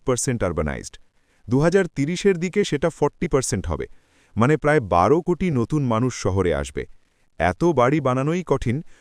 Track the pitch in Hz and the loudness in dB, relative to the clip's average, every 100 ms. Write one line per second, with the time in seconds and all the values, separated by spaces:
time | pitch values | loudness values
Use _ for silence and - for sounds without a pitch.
0 | - 123 - 120 95 80 76 64 - - | -2 -2 -2 -2 -2 -2 -4 -4 -12 -18
1 | - _ _ _ - 127 160 190 180 - | -20 _ _ _ -2 2 4 2 0 -2
2 | 139 180 202 175 180 208 208 147 170 - | -4 0 0 0 -2 -2 -2 0 -2 0
3 | 147 - - 139 127 98 85 76 - - | -2 -2 -2 0 0 -4 -4 -6 -6 -12
4 | _ _ _ - 120 156 147 151 101 85 | _ _ _ 0 2 2 2 0 2 4
5 | 92 156 175 175 185 135 113 156 135 110 | 4 4 2 -2 0 -2 -2 -2 0 0
6 | 127 - 104 95 87 71 71 - 62 - | -2 -2 -4 0 0 0 -4 -8 -12 -14
7 | _ _ _ - 82 92 170 143 120 156 | _ _ _ -4 -2 0 0 4 2 2
8 | 131 127 139 175 180 135 - 123 - - | 0 -2 -2 -2 -2 -2 -2 -4 -6 -20